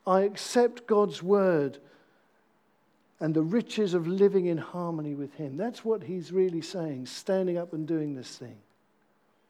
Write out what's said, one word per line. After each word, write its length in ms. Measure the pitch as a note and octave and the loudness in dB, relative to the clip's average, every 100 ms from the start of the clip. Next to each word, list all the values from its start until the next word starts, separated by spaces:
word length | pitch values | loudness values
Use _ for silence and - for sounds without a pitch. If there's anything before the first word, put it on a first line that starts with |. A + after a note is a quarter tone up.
| - | 2
I 140 | F#3+ | 2
accept 640 | G3+ G#3 - B3 A#3+ A#3+ - | 2 -2 -2 2 2 2 0
God's 360 | G#3 G3+ D3 | 4 2 0
word 560 | E3+ G3+ F#3+ E3 C#3+ - - _ _ _ _ _ _ _ _ _ _ _ _ - | 2 4 6 4 2 -4 -16 _ _ _ _ _ _ _ _ _ _ _ _ -6
and 160 | D#3 | -2
the 80 | D#3+ | 0
riches 520 | D#3+ A#3 A3+ - G#3 | 2 0 0 -2 0
of 120 | F3+ E3 | 0 0
living 380 | F#3+ G3+ F#3+ | 4 6 6
in 140 | F3 E3 | 2 0
harmony 560 | - F3+ F3 E3 D3+ | -4 -6 -6 -4 -6
with 180 | C#3+ C#3+ D#3 | -6 -8 -8
him." 200 | D3 C#3 | -8 -6
That's 260 | A3+ - | -6 -4
what 200 | A3 G#3+ | -2 -2
he's 280 | D#3 F#3 D3+ | -4 -8 -2
really 300 | F#3 F#3 E3 | 2 2 0
saying, 460 | D#3 F#3+ D#3+ C3 B2+ | -6 -6 -6 -6 -8
standing 500 | - - F#3+ F#3 F3 | -8 -2 0 0 -2
up 160 | F3 | -4
and 160 | D#3 D#3 | -6 -2
doing 260 | E3 D3+ | -2 -2
this 220 | C3+ A#2+ - | -6 -10 -14
thing. 220 | B2 G#2+ _ _ _ _ _ _ _ _ | -16 -18 _ _ _ _ _ _ _ _